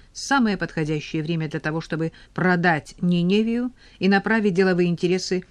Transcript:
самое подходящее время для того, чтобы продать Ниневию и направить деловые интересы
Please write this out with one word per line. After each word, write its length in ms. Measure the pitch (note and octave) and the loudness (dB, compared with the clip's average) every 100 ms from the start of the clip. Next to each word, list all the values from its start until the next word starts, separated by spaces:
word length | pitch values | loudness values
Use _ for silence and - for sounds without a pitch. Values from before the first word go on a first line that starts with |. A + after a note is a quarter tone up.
| - | -20
самое 460 | - - C#4 A3+ F#3+ | -12 -2 2 2 0
подходящее 640 | E3 - D#3 D#3 - D#3+ | -4 -4 -2 -4 -4 -6
время 260 | D#3 E3+ D#3 | -4 -4 -4
для 120 | D#3 | -6
того, 200 | D#3 D#3+ | -4 -6
чтобы 320 | - D#3+ D#3+ - - | -4 -4 -4 -6 -12
продать 600 | - F3+ E3+ F3 D#3 - - | -2 2 2 2 0 -4 -4
Ниневию 720 | F3 F3 F3 G3+ A3 A#3 B3 - - - | 0 2 2 2 2 -2 -4 -8 -20 -2
и 100 | F#3 | 2
направить 460 | G3+ G3 A3 G#3 | 2 2 0 2
деловые 360 | F3 F#3+ F3+ F3+ | 2 2 4 2
интересы 540 | E3+ F3 F#3 - F#3 - | 2 0 -2 -2 -6 -6